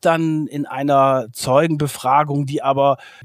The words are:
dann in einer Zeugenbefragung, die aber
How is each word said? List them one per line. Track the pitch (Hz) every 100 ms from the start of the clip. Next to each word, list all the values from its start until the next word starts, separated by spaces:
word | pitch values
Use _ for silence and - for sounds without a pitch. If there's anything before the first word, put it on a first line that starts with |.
dann | 180 165 160 156 151
in | 143 143
einer | 131 143 139 135 131 113
Zeugenbefragung, | - - 131 165 151 147 - 127 139 151 143
die | 135 147
aber | 135 139 139 135 - -